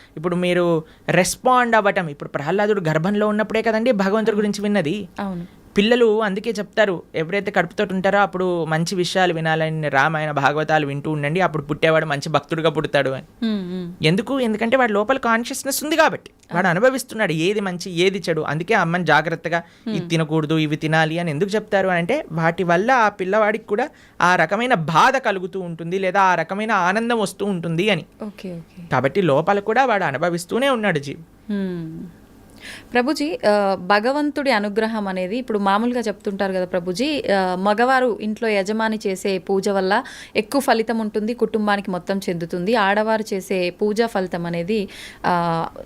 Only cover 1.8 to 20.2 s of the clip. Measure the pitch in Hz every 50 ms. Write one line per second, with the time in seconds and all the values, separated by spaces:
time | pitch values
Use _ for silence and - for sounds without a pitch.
1.8 | 196 202 190 190 180 156 143 - - - - 147 139 151 185 208 208 208 214 196
2.8 | 170 156 156 160 160 196 208 208 208 214 208 208 214 202 208 220 220 233 220 220
3.8 | 226 262 240 196 190 190 202 220 214 220 214 202 208 208 202 208 202 208 208 202
4.8 | 160 143 190 208 196 - - - 202 196 185 175 175 - - - - - - 208
5.8 | 202 226 240 247 240 220 208 220 220 202 190 220 208 233 220 202 202 208 - 220
6.8 | 214 202 175 160 - - - 160 160 160 196 202 196 208 - 185 170 170 - -
7.8 | 208 - 185 190 180 196 190 202 202 185 - 185 185 180 175 170 160 160 156 160
8.8 | 170 165 202 180 175 170 - 190 185 180 165 160 160 160 160 160 160 160 156 160
9.8 | 151 147 143 135 139 156 160 151 156 151 147 143 139 135 147 151 156 156 156 156
10.8 | 147 139 139 143 143 156 156 147 143 143 156 185 180 165 151 151 143 151 151 -
11.8 | - 160 160 160 160 156 143 139 - 165 151 143 - - 170 156 156 165 151 151
12.8 | 147 143 - 143 135 135 131 135 156 - - - 233 226 214 202 185 175 180 185
13.8 | 180 175 180 - 151 156 175 196 233 - 269 269 254 220 214 208 226 233 240 262
14.8 | 247 220 208 196 214 220 262 262 - 233 226 226 240 - 269 - - 277 269 -
15.8 | 262 302 330 311 311 269 180 - - - _ _ _ - 170 170 190 185 160 180
16.8 | 233 262 262 254 254 - - 220 214 175 156 156 160 190 208 214 202 190 180 175
17.8 | - 196 175 165 180 196 190 202 165 185 165 156 147 - 143 160 175 - 226 208
18.8 | 175 165 170 185 175 156 147 151 156 170 165 160 - 165 165 170 170 - - -
19.8 | - 233 214 - 180 165 165 160